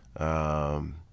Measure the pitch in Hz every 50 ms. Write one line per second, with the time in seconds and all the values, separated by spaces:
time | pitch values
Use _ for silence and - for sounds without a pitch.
0 | - - - - 78 78 80 80 78 76 76 76 73 73 73 76 76 76 73 80
1 | - -